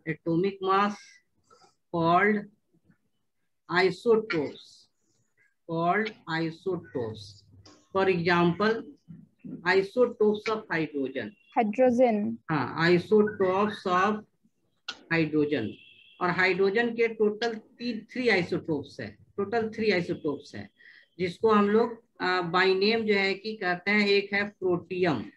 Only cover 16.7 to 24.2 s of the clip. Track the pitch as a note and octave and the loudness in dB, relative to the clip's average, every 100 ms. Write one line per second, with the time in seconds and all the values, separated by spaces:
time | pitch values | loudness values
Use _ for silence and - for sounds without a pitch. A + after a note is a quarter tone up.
16.7 | G#3 A#3+ A3+ A3+ A3 G#3 G#3 A#3 G#3+ - | 2 -2 0 -2 0 -2 0 -4 -6 -14
17.7 | _ A#3+ G#3+ - A#3+ B3 G3 F3 F3 - | _ -8 -8 -10 -4 0 0 0 -4 -4
18.7 | D3 C#3+ - G#2+ - - - G3+ A#3 A3 | -6 -6 -14 -14 -16 -16 -8 -4 -4 -4
19.7 | G#3+ A3 F3+ F3 E3 D3+ C3+ - G#2+ G2 | -4 0 0 -2 -6 -6 -8 -10 -16 -16
20.7 | _ - - _ - F3+ F3+ A3 G#3 G3+ | _ -20 -20 _ -8 -8 -2 2 4 4
21.7 | G#3+ A#3+ - _ _ F3+ F#3 F3 F3+ F#3+ | 4 2 -4 _ _ -2 -2 0 2 2
22.7 | F#3+ G3+ A3+ G#3+ G3+ G3 G3 A3 A3 F3+ | 2 2 0 0 0 0 -2 -6 -6 -4
23.7 | F3 G3+ G#3 G3+ G3+ | -4 0 2 4 2